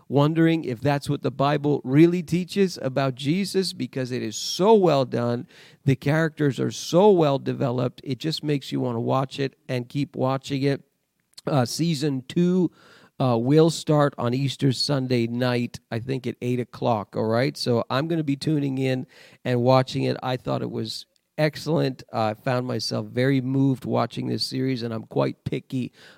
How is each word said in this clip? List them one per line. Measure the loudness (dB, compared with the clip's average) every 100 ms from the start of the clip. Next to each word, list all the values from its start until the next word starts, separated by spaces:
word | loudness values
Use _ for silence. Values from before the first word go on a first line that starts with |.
| -2
wondering | 2 2 4 2 2
if | -4 -4
that's | -2 -2 -4
what | -4
the | -4
Bible | -2 -2 0 0 -2
really | 2 6 6 4
teaches | -2 -4 -2 0 0 -2
about | -4 -2 -2
Jesus, | -2 -2 -2 0 -2 -2
because | -4 -6 -6 -6
it | -6
is | -6 -6
so | -6 2 6
well | 6 6 4 2
done. | 0 0 -2 -6 -18 -20 _ 0
The | 2
characters | 2 2 0 0 0 0
are | -4
so | -4 0 6 8
well | 8 4 2
developed. | -2 -2 -2 0 -4 -6
It | -8 -6
just | -4 -4
makes | -4 -4 -4
you | -4
want | -2 -2
to |
watch | 0 0 -2 -4
it | -6 -8 -6
and | -6 -4
keep | -6 -6 -2
watching | -2 -2 -4 -2
it. | -2 -2 -8 _ _ _ _ -12 -2
Uh, | 0
season | 0 0 -2 0 -2 -4 -2
two, | 0 2 2 0 -2 -20 -20 _ -2
uh, | 0 2
will | 4 6 6
start | 2 0 2 2 0
on | -2
Easter | -2 -2 0 0
Sunday | 0 0 -2 0 0 0
night, | 0 0 0 -4 -8 _
I | -8
think | -6 -6 -6
at | -6
eight | -4 -4
o'clock, | -4 -4 0 0 -2
all | -4 0
right? | 0 0
So | -2 0 0 0
I'm | -2 -2
gonna | -2
be | -2 -2
tuning | -2 0 -2 -2
in | -2 -2 -6 -16 -20 _
and | -2 2
watching | 6 6 4 -2
it. | -2 -4
I | -4 -6
thought | -4 -4
it | -4
was | -6 -8 -10 -16 _ _ -2
excellent. | -2 -2 -2 0 0 -4 -6
Uh, | -2
I | -2
found | -2 -2 -2 -2
myself | -4 -4 -4 -4
very | 0 2 2
moved | 0 2 2 0
watching | -2 -2 -2 -4 -6
this | -4
series, | -4 -4 -4 -4
and | -6
I'm | -8
quite | -4 -2 -2 -4
picky | -6 -6 -6 -6 -6 -10 -20